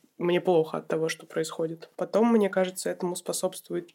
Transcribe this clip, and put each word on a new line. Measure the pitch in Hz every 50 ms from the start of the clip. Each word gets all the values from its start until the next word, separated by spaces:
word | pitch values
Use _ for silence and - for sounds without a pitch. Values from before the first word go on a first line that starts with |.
| _ _ _ -
мне | 170 175 175 175
плохо | 175 185 180 160 160 - -
от | 160 156 -
того, | 170 160 160 156
что | - - -
происходит. | - - 160 160 160 - - 165 160 165 165 - - _
Потом, | - 180 175 - 196 226 240 233
мне | 220 202 190
кажется, | 190 190 185 185 185 - - 180
этому | 180 - 185 175 175
способствует, | 180 - - 175 - - 185 180 - - - 170 175 175 -